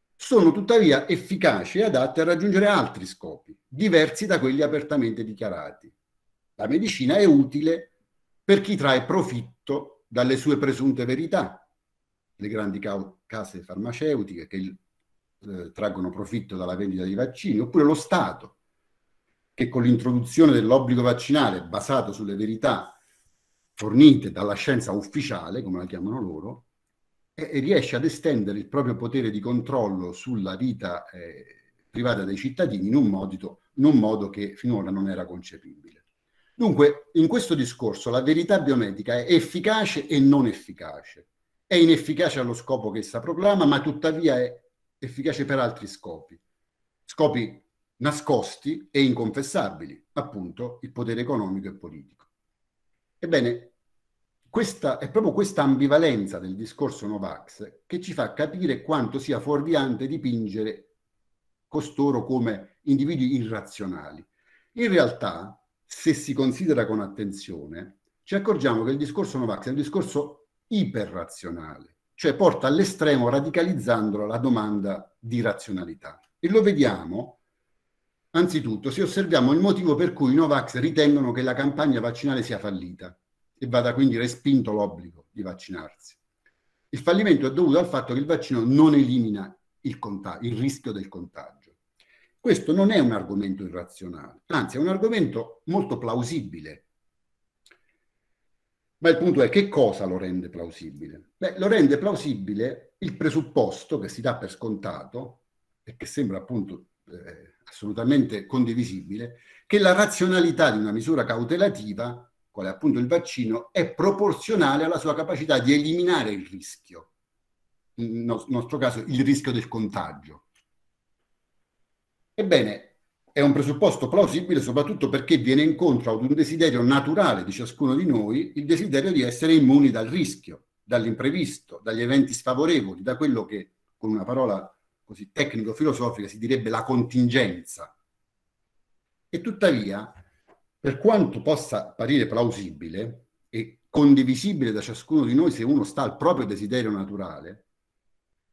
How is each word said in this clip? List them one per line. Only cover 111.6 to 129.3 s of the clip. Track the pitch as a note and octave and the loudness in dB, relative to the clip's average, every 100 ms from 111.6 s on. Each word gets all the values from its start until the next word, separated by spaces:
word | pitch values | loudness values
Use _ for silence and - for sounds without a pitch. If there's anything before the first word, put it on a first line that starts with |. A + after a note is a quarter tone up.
| G3+ G3+ G#2 G2+ A#2+ A#2+ - _ _ | 0 0 -8 -8 -8 -10 -18 _ _
quale | - F#2+ | -10 -10
appunto | F#2+ D#3 B2 | -2 0 0
il | B2 | 0
vaccino, | E3+ E3+ - A2 A2+ - | -2 -2 -6 -4 -4 -4
è | G3 - | -4 -2
proporzionale | - F#3+ G3 G3+ - - G#3+ D3 C#3 | 0 0 2 0 -2 -2 2 2 2
alla | D#3+ E3+ | 0 -2
sua | D#3 D3+ | -2 -4
capacità | D#3+ D#3 D#3 C3+ | -4 -4 0 2
di | A#2+ | 4
eliminare | D3 D3+ E3+ F3+ E3 G#2+ | 4 2 0 2 0 0
il | G2+ F#2 | -6 -10
rischio, | F#2+ - - _ F2 - _ _ _ _ _ _ _ _ | -16 -18 -20 _ -20 -20 _ _ _ _ _ _ _ _
nel | - A#2 | -10 -6
nos-, | A#2 A#2 A#2 - | -4 -4 -4 -4
nostro | B2 A#2+ D3 | -4 -4 -2
caso | B2+ A#2 | -2 -2
il | - C3 | -2 0
rischio | C3+ C#3 C3+ | 2 2 0
del | A#2+ - | -4 -4
contagio. | A2+ G#2+ G2 D#2 D2 C#2+ D2+ _ _ _ _ _ _ _ _ _ _ _ _ _ _ _ _ _ _ _ - | -4 -4 -6 -8 -12 -20 -20 _ _ _ _ _ _ _ _ _ _ _ _ _ _ _ _ _ _ _ -6
Ebbene, | G3 D#3 G#2+ G#2 - _ _ _ _ | 2 2 2 -4 -14 _ _ _ _
è | - | 2
un | C#3+ | 4
presupposto | C#3 C#3 D3 G3 - B2 | 4 0 2 2 2 0
plausibile | E3 F#3 - F3+ D#3 | 4 4 2 0 0
soprattutto | A#2 B2 D3 G#3+ C#3 | 0 0 0 0 -2
perché | C3+ - D#3 | 0 2 2
viene | A#2 C#3 | 4 4
incontro | D#3 D3+ F3 A#2+ A#2 | 4 2 2 2 0
ad | A2 | -2
un | B2+ | 0
desiderio | D3 D3+ D#3+ E3 B2 | 2 0 2 2 4
naturale | A#2+ C#3 C3+ D#3+ F3 G#2 | 4 4 2 2 2 0
di | F2 | -4
ciascuno | F#2+ A#2 - C#3 | -8 -10 -2 0
di | C3+ | 2
noi, | F3+ A#2+ G#2 B2 - - | 2 0 0 -2 -4 -4
il | D3 | -2
desiderio | E3 G3+ C3+ E3+ | 0 0 0 0
di | D3 | 0
essere | B2 | 0